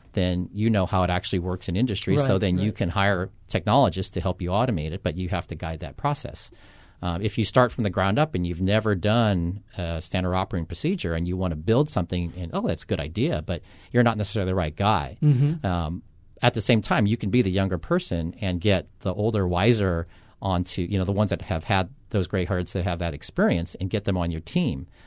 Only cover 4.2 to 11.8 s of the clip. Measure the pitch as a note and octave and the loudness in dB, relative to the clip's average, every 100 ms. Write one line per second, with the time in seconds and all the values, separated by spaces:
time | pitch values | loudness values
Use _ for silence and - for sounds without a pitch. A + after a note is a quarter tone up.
4.2 | F2+ F2+ F2 G2 B2+ F2 D#2 E2+ F2+ E2 | -2 -2 -2 0 0 0 -2 -4 -4 -4
5.2 | F2+ F2+ - D#2 E2 D#2 D2 - C#3+ D3 | -2 -4 -4 -8 -8 -8 -10 -4 -4 -2
6.2 | - - - - - - - - F2+ F2 | -6 -12 -14 -20 -20 -20 -20 -8 -4 -2
7.2 | G#2 - G#2 C3 B2+ - G#2 F#2 F#2+ A2+ | -2 0 2 4 4 2 -2 2 2 2
8.2 | D#3 F#2 F2 E2+ F#2+ G#2+ G#2+ F#2+ G#2 A#2 | 0 0 -2 0 2 2 2 2 2 4
9.2 | A2 F#2 E2+ G2 - - E2+ E2 - F#2+ | 4 2 0 -4 -10 -6 -4 -4 -4 -2
10.2 | F2+ F#2 G2 E2+ E2 - G#2 G2 F2 E2 | 0 0 0 -4 -4 -4 -4 -2 -2 -2
11.2 | E2+ F2+ F#2 D#2 E2+ A#2 | -2 -2 -2 -2 2 2